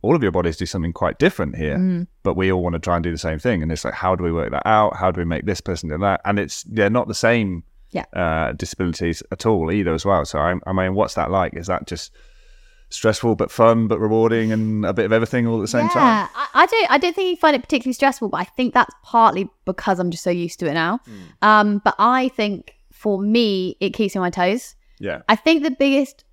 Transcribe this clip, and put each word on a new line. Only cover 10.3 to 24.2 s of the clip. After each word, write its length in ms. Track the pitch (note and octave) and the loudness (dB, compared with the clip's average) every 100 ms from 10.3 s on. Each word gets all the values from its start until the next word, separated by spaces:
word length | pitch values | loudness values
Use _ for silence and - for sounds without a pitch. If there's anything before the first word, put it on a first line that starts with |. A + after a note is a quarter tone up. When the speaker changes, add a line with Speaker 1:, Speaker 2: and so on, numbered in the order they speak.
| D2 | -2
Speaker 1:
I, 160 | D#2+ F2+ - | -2 -2 -2
I 60 | |
mean, 220 | F#2+ F#2 | -2 0
what's 200 | G2 - | 0 -2
that 160 | - E2 | -2 -2
like? 240 | F#2+ F2 | 0 -2
Is 140 | - F2+ | -6 -6
that 180 | F2+ - | -6 -4
just 260 | E2+ - _ - - - - - _ - | -12 -12 _ -20 -20 -20 -20 -20 _ -18
stressful 440 | - A2+ G#2+ A#2+ G#2 | -2 0 0 0 0
but 140 | - | -2
fun 360 | - A2+ A#2 A2 | 4 4 6 2
but 100 | A2 | 0
rewarding 540 | G#2+ A2 A2+ A2+ A2 | 2 2 2 2 0
and 320 | A2 A2 G#2+ | 0 -2 -2
a 80 | G2 | -2
bit 120 | G2 G2+ | 0 2
of 60 | |
everything 340 | A2+ A2+ B2 A#2 | 2 2 0 0
all 120 | A2+ | 0
at 40 | |
the 60 | G#2 | 0
same 180 | B2 A#2 | 0 0
Speaker 2:
Yeah, 60 | |
Speaker 1:
time? 340 | F4 C4 G#3+ F#3 | 4 4 2 -2
Speaker 2:
I, 140 | - C#4 | -8 -2
I 120 | B3+ F4+ | 2 4
don't, 240 | A4+ F#4+ | 4 2
I 80 | C4+ | 2
don't 160 | F4 | 2
think 160 | F4 F#4 | 0 -2
you 60 | E4+ | 2
find 180 | D#4+ C#4 | 2 2
it 60 | |
particularly 320 | - C#4 B3+ | 0 -2 -2
stressful, 340 | B3 C#4 - G#3 | 0 0 0 -6
but 120 | D#3+ | -6
I 40 | |
think 300 | F#3 - B3+ | -6 -4 0
that's 200 | C4 - - | 2 0 -4
partly 440 | - A#3 A3+ F3+ F#3+ _ | 0 4 4 4 -6 _
because 340 | - F#3 - F#3 | -8 -4 -2 0
I'm 100 | F3+ | -2
just 120 | E3+ | -2
so 60 | F#3 | -2
used 280 | F3 E3+ - | -2 -4 -4
to 60 | E3+ | -4
it 80 | |
now. 260 | D#3+ E3 A#3 - | 0 -2 -2 -8
Speaker 1:
Mm. 380 | G#3 E3+ _ G#3+ | -20 -20 _ 4
Speaker 2:
Um, 340 | G#3+ G#3 G3+ | 6 4 2
but 100 | A3 - | 0 2
I 300 | A3 C4 B3+ | 2 4 0
think 440 | - G#3 G3 - _ _ | -2 -4 -4 -12 _ _
for 260 | _ G#3+ G3 | _ -2 0
me, 580 | G3+ A#3 A3+ F#3+ F#3 - | 2 2 2 0 -4 -4
it 100 | G3 | -4
keeps 240 | A3 G3+ | -2 -2
me 40 | |
on 60 | G3 | 0